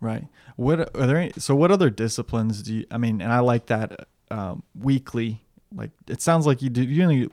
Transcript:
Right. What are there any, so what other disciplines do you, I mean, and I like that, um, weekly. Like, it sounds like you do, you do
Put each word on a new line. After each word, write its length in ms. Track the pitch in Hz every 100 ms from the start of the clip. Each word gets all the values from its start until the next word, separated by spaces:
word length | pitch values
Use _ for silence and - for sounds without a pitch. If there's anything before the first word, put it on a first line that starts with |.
Right. 240 | 113 113 - _ - -
What 220 | 127 165 - -
are 80 | 127
there 100 | 156
any, 140 | 180 -
so 180 | - 139
what 160 | 170
other 180 | 196 156
disciplines 680 | 104 113 117 - 113 110 104
do 100 | 110
you, 120 | 110 -
I 60 | 120
mean, 240 | 117 107
and 100 | 101
I 80 | 120
like 280 | 123 120 -
that, 400 | 110 110 90 - _ -
um, 320 | 110 95 - -
weekly. 680 | - 127 135 135 120 113 110 _ _ _
Like, 180 | 196 110 - -
it 140 | -
sounds 240 | - 165 147
like 160 | 127
you 80 | 135
do, 140 | 120
you 220 | 127 151 180
do 240 | 139 -